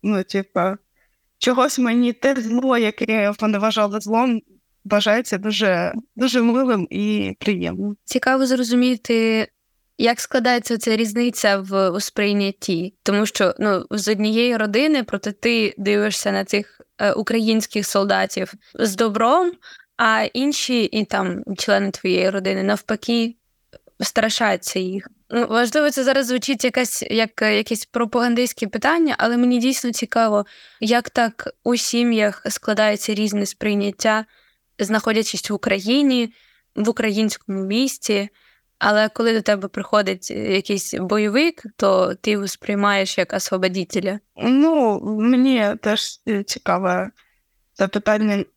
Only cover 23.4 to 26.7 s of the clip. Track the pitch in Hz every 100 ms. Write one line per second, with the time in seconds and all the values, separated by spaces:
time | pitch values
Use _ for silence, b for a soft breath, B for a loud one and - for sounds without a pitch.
23.4 | _ _ _ - _ _ - - 220 -
24.4 | 220 185 - 208 185 185 - _ _ 233
25.4 | 233 226 240 294 294 277 262 269 247 247
26.4 | - 262 254